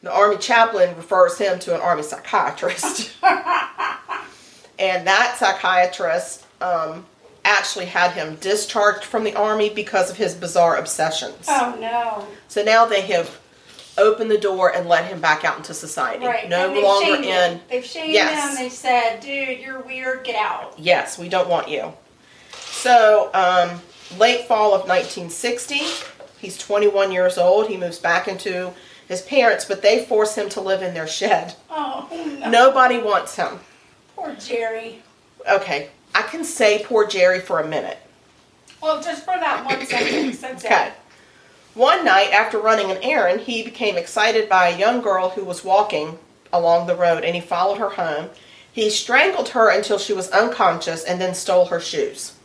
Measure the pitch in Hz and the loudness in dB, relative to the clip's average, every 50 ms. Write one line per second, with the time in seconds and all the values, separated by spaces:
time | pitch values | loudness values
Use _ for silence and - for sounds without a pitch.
0 | - 175 - 185 202 208 202 185 - - 233 233 226 226 226 190 180 175 170 165 | -8 0 4 4 4 4 4 0 0 2 4 4 4 4 4 2 2 2 2 -10
1 | 165 - 196 185 180 170 - - 208 196 180 180 180 - 175 165 - 175 170 151 | -6 0 6 6 6 6 4 -2 -2 -2 -2 -4 -4 -4 -4 -2 0 0 -2 -2
2 | 151 151 - - - - - 202 147 143 143 - - 135 - - - 311 370 - | -2 -8 -10 -12 -8 -2 0 0 0 0 -4 -4 -4 -4 -4 -4 -6 -6 -4 -6
3 | 214 - - - - 370 359 - - 349 349 - - - - - - - - - | -8 -10 -10 2 2 2 2 2 0 -2 -2 -2 -2 -6 -8 -8 -6 -6 -6 -10
4 | - - - - - - - - - - - - - - _ - 190 190 185 180 | -12 -12 -12 -12 -12 -14 -20 -20 -20 -20 -20 -20 -20 -20 _ -4 -2 0 0 0
5 | 170 180 190 208 247 240 - - 226 196 190 - - 180 185 180 180 180 180 - | 2 2 4 4 4 2 0 0 0 0 0 0 0 2 4 4 4 2 0 -4
6 | 190 170 160 175 175 - - - - _ _ _ - 180 175 165 160 156 160 175 | -2 -2 -2 -2 -4 -6 -12 -16 -18 _ _ _ -4 -2 -2 -2 -2 -6 -8 -12
7 | 185 _ _ _ _ - - _ _ 202 208 202 202 - - 202 180 180 - 185 | -16 _ _ _ _ -20 -20 _ _ 2 2 2 0 -2 -6 -8 -8 -4 0 2
8 | 180 180 175 180 156 156 156 156 - 190 208 208 196 - - 226 208 208 208 - | 2 2 0 -2 -8 -8 -10 -8 -2 -2 -2 -2 -2 -4 -2 2 2 2 2 0
9 | - - - 226 220 208 - 208 208 214 214 220 214 208 208 214 208 - - 196 | -8 -6 -4 -2 -2 -2 0 0 0 0 2 0 0 0 0 -4 -8 -2 0 0
10 | 180 180 180 202 220 175 170 - 180 170 - 180 170 170 151 - - - - - | 0 0 -2 -4 -4 -4 -4 -6 -8 -2 2 4 4 4 4 0 -2 -6 -2 -2
11 | 156 160 - - 127 - - - - - 294 262 247 247 233 220 220 226 233 240 | -2 -2 -2 -4 -8 -8 -12 -10 -4 0 0 2 2 0 -4 -6 -8 -4 -2 -2
12 | 240 233 214 208 202 208 - - _ _ - 208 202 214 220 226 233 226 214 196 | -2 -2 -4 -8 -10 -14 -18 -20 _ _ -4 -2 0 4 4 4 4 4 2 -2
13 | 190 190 196 170 165 - - - _ _ _ _ _ _ - - - - - - | -2 0 -2 -2 -2 -4 -10 -20 _ _ _ _ _ _ -20 -20 -20 -10 0 2
14 | 202 214 214 226 226 220 214 208 202 196 190 185 185 175 - 180 175 170 170 165 | 4 4 4 2 0 0 0 0 0 -2 0 2 2 2 2 0 0 2 2 2
15 | 175 185 190 165 160 160 151 156 - 160 139 - 151 - 170 - - 156 - - | 2 -2 -8 -2 2 2 2 2 0 -4 -4 -4 -10 -12 -12 -12 -12 -10 -6 -4
16 | 135 120 - - 247 247 233 226 226 185 170 180 185 190 190 208 202 196 196 202 | -4 -4 -4 -4 -4 -2 -2 -2 -2 -2 -2 0 0 0 0 2 4 4 4 4
17 | 202 - 202 185 - 196 190 180 180 170 170 170 - - 247 247 247 - - 330 | 4 2 0 0 0 0 2 2 2 2 0 -4 -10 -6 -6 -6 -6 -6 -10 -8
18 | 320 320 311 311 190 - 311 302 285 285 277 269 254 247 247 - - 262 247 240 | -6 0 2 2 2 2 0 -2 -2 -2 -4 -6 -8 -8 -10 -6 0 2 2 2
19 | 233 226 226 202 - 277 277 277 277 262 254 247 254 269 262 262 254 262 262 262 | 2 0 -2 -4 -10 -8 -6 -6 -6 -6 -8 -10 -10 -12 -12 -12 -12 -12 -12 -8
20 | 262 262 262 262 - 240 226 214 214 - - - - - - - 156 175 175 143 | -6 -6 -6 -6 -6 -6 -4 -2 -2 -2 -4 -6 -10 -14 -16 -6 2 2 2 2
21 | - - - - 175 170 185 185 180 180 170 156 - - 147 131 - - - - | 2 -4 -8 -12 -10 -4 -2 -2 0 0 0 -2 -2 -4 -6 -6 -6 -8 -12 -16
22 | _ _ _ _ _ _ _ - - - - - - - - - - 254 247 240 | _ _ _ _ _ _ _ -20 -20 -20 -20 -18 -16 -14 -12 -4 4 6 8 8
23 | 220 214 214 208 - - - 190 185 180 185 180 175 175 175 175 - - - - | 8 8 6 6 4 2 2 2 2 4 4 2 2 0 -2 -12 -16 -20 -20 -20
24 | - - 170 185 220 240 247 233 - - 240 214 214 214 196 185 185 180 185 180 | -20 -18 0 2 4 4 4 2 0 0 2 2 4 4 4 2 2 2 0 0
25 | 170 - - 196 175 165 165 - - 240 480 480 - - 285 285 302 339 349 381 | 0 -2 -8 -10 -10 -12 -10 -6 -4 -4 -4 -4 -8 -6 -6 -4 -4 -4 -6 -8
26 | - - - _ - - _ _ - 190 185 - - - 202 208 208 202 202 196 | -10 -14 -18 _ -20 -20 _ _ -14 -14 -14 -14 -6 -2 0 4 4 4 4 4
27 | 196 190 185 185 180 180 180 180 175 180 190 214 220 214 202 185 180 175 170 - | 0 2 2 2 2 2 4 4 6 6 6 6 4 0 -2 -4 -4 -6 -6 -4
28 | - 170 170 180 180 208 190 190 - 202 185 180 185 180 175 - - - - - | 0 0 2 2 0 -2 -8 -6 -6 -6 -6 -4 -6 -8 -10 -14 -20 -20 -20 -20
29 | - _ 180 180 - - - 277 - 226 202 - - - 202 190 - 202 226 254 | -12 _ -8 -8 -6 0 2 4 6 6 4 2 -2 -6 -6 2 2 4 4 4
30 | - - 240 214 214 214 - 220 208 196 - 214 190 190 190 190 190 180 175 165 | 0 0 2 2 2 2 0 -4 -6 -4 -6 -6 -2 -2 -2 -2 -2 -6 -6 -6
31 | 160 156 - - 190 190 196 165 - 175 - - _ _ 320 311 285 269 262 - | -8 -8 -6 -4 0 2 2 0 0 -4 -14 -18 _ _ -8 -6 -6 -6 -8 -10
32 | - - 339 330 330 311 285 277 269 220 233 233 247 269 269 269 254 247 247 240 | -12 -12 -12 -10 -10 -10 -10 -8 -2 2 4 6 6 6 6 6 4 4 4 0
33 | 220 208 202 180 - - - - 175 - - 175 - _ _ _ _ _ _ _ | -2 0 -2 -2 -2 -4 -6 -6 -6 -6 -6 -14 -20 _ _ _ _ _ _ _
34 | _ _ _ - 359 302 269 - - - 247 233 226 226 226 226 226 226 226 - | _ _ _ -12 -12 -12 -12 -14 -10 -6 -6 -4 -4 -4 -6 -8 -10 -14 -18 -18
35 | _ _ _ _ _ _ _ _ - - 196 196 190 180 151 143 - - _ _ | _ _ _ _ _ _ _ _ -2 0 0 0 0 -4 -6 -8 -8 -12 _ _
36 | _ _ - 190 220 - - 320 320 - - - 240 208 208 214 214 - 247 220 | _ _ -4 -2 -2 -2 -8 -8 -8 -8 -2 2 2 2 2 2 -2 0 2 2
37 | 214 208 196 190 180 185 185 185 185 - 180 165 156 156 156 143 - - - - | 2 2 2 4 4 4 4 2 -2 -2 -2 -2 -2 -2 -4 -6 -6 -6 -12 -14
38 | _ _ _ _ _ _ _ _ _ _ _ _ _ _ - _ - 311 311 - | _ _ _ _ _ _ _ _ _ _ _ _ _ _ -20 _ -2 -2 -2 -2
39 | - 349 311 285 - - 370 359 330 294 262 247 240 262 269 262 - - - 240 | -4 -8 -10 -8 -6 -6 -4 -2 -2 -2 -4 -4 -4 -6 -6 -6 -4 -6 -4 -2
40 | - - - 302 294 262 240 - 262 254 254 175 - 220 220 175 - - - - | -2 -2 -2 -2 -2 -2 -4 -8 -12 -12 -12 -10 -2 0 2 2 2 -2 -8 -16
41 | - _ - _ _ _ _ _ _ _ _ _ _ _ _ 220 247 277 339 381 | -20 _ -20 _ _ _ _ _ _ _ _ _ _ _ _ 2 4 4 4 4
42 | 339 247 190 190 202 196 - 202 214 214 - 214 214 220 220 214 196 190 190 190 | 4 4 4 4 4 4 4 2 2 2 -2 -2 2 2 2 2 2 -2 -4 -4
43 | - 247 311 277 202 180 180 220 - - 240 226 226 - - - 240 208 196 175 | -2 0 0 2 2 2 0 0 -2 -4 -6 -6 -6 -8 -8 -4 -2 -2 -2 -2
44 | 170 - - 220 208 226 226 226 214 - 190 185 180 175 175 175 196 220 240 247 | -6 -4 -2 0 2 2 2 2 2 4 4 4 4 4 2 2 2 2 2 0
45 | 233 208 190 185 185 185 - 220 190 180 175 - - 190 190 202 208 208 - 151 | 0 0 0 0 0 -2 -4 -6 -8 -8 -8 -8 -2 2 2 2 2 2 0 -4
46 | 151 160 165 160 - _ _ _ _ _ - 175 170 170 170 170 170 175 175 170 | -4 -6 -10 -16 -20 _ _ _ _ _ -2 0 2 4 2 2 2 -2 -2 0
47 | 180 170 165 165 160 165 175 175 170 - 190 170 180 196 202 208 226 196 - - | 2 2 2 2 0 -4 -4 -4 -6 -4 -2 0 0 0 0 -2 -4 -4 -4 -4
48 | 175 165 151 147 160 - - - - - - - - _ _ - 220 214 214 - | -4 -4 -4 -6 -6 -10 -14 -20 -20 -20 -20 -20 -20 _ _ -2 -2 -2 -2 -2
49 | - - 240 262 311 381 370 - - - - 247 226 214 185 190 214 - 214 196 | -4 0 2 2 2 2 0 -2 -6 -4 2 2 4 4 4 2 0 0 -2 -4
50 | - - 208 185 180 - - 196 226 240 - - 196 180 160 - - 170 165 165 | -2 -4 -4 -4 -4 0 2 2 2 2 0 0 2 2 2 0 -4 -6 -6 -6
51 | - - 180 180 185 180 175 - - - 185 180 180 175 180 170 - - - 151 | -6 -6 -4 -2 -2 -4 -4 -6 -2 2 4 4 4 4 0 -6 -6 -6 -4 -4
52 | 131 - - - - - - _ _ | -4 -4 -6 -10 -14 -14 -14 _ _